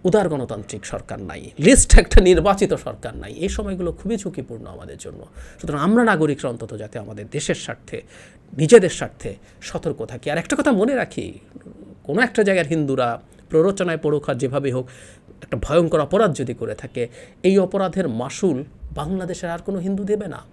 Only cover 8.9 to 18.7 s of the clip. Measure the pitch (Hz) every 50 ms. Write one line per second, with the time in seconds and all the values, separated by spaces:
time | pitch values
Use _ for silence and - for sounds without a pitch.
8.9 | - - 135 107 - - - 110 95 - - - - - - - - 165 - 165
9.9 | 131 - 113 - 127 120 - 147 147 165 175 - 294 302 277 285 247 185 214 247
10.9 | 277 240 185 - - - 104 95 - - - - - - - - - - - -
11.9 | - - _ - 139 208 254 240 - 233 214 202 190 180 165 139 165 160 147 139
12.9 | 135 131 123 120 117 - - _ - - - - - 160 165 196 196 196 185 180
13.9 | 160 156 - 151 151 143 - - 139 120 139 123 131 143 139 135 123 127 127 -
14.9 | - - - - - - _ - - - - - - 117 - - 147 170 170 160
15.9 | 175 156 143 139 180 208 226 196 135 - 135 120 117 - 117 110 107 - - 127
16.9 | - 135 120 - - - - - - _ - 185 190 202 190 190 196 196 190 180
17.9 | - 190 180 143 110 113 123 139 - - 202 185 143 127 147 -